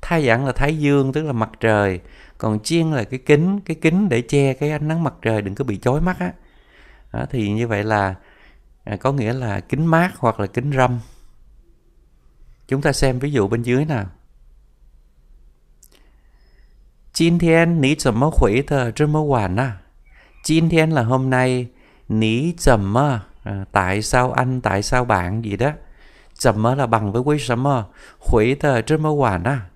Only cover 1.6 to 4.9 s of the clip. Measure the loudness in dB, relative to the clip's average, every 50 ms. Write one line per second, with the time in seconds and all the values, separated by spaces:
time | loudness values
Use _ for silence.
1.6 | 0 2 2 4 2 0 -2 -4 -10 -16 -20 -20 -20 -20 -14 -6 -4 -2 -2 -4
2.6 | -4 -2 0 0 0 0 0 -2 -4 -4 -8 -10 2 4 4 4 4 0 -2 -4
3.6 | -4 -8 -10 0 0 2 2 2 0 2 0 -2 -2 0 0 2 2 2 0 -2
4.6 | -2 -4 -2 -2 -4 -2